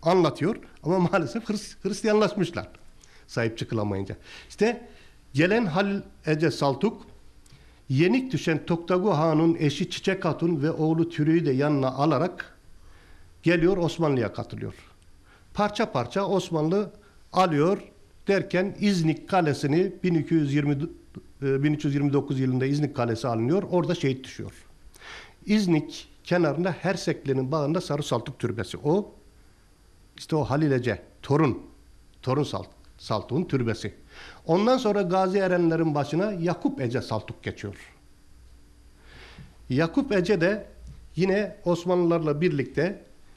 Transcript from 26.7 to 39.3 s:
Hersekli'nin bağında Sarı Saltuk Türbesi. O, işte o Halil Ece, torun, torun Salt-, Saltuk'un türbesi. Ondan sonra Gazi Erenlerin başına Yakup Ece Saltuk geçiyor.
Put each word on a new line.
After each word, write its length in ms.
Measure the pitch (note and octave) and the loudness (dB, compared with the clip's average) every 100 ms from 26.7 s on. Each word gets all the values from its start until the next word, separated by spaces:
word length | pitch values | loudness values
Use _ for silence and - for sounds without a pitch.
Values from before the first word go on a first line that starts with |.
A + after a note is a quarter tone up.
| D3 | -2
Hersekli'nin 720 | E3 E3+ E3+ - C#3 C3 C3 | -2 -2 -4 -4 -2 -2 0
bağında 280 | D#3+ C#3+ F3 | -2 0 -2
Sarı 220 | - D3 | -2 -4
Saltuk 360 | - A#2 - - | -2 -4 -4 -6
Türbesi. 380 | A2+ G#2 - - | -6 -4 -8 -4
O, 300 | D3 G3 G3+ - - - - _ _ _ _ - - - | 0 0 -2 -12 -20 -20 -20 _ _ _ _ -20 -20 -16
işte 200 | - D#3 | -4 -2
o 80 | |
Halil 280 | A#2 C#3+ D#3 | 0 2 2
Ece, 300 | B2+ A2+ F#2 - - | 2 0 -4 -6 -10
torun, 400 | - D3 C#3+ - - - - - - - | 0 2 2 0 -8 -20 -20 -20 -20 -8
torun 220 | B2+ C#3 | -2 -2
Salt-, 340 | C#3+ F#2+ - - - - | -2 -6 -10 -18 -20 -12
Saltuk'un 460 | - G#2+ - C3+ | -4 -4 -2 -4
türbesi. 500 | F3 C3+ A2+ G2+ G#2+ - - - - - - | -2 -2 -2 -4 -6 -12 -20 -20 -20 -10 0
Ondan 320 | F3+ A3+ C4 | 2 4 2
sonra 240 | A3 G3+ | 2 0
Gazi 360 | F3 F#3+ F#3+ G3 | 0 0 2 2
Erenlerin 560 | F#3 F3+ E3 D#3+ D#3+ | 2 2 2 2 0
başına 380 | D3 C3+ D#3+ G#3+ | 0 0 -2 -2
Yakup 480 | F3+ E3+ E3 C#4 - | -2 -2 -2 -2 -2
Ece 220 | A#2+ B2 | -2 -2
Saltuk 400 | - A2 - - | -4 -6 -6 -12
geçiyor. 320 | G#2 - G2+ F#2+ - - - - - - - - - - - - - - - | -10 -8 -10 -12 -18 -20 -20 -20 -20 -20 -20 -20 -20 -20 -20 -20 -20 -20 -20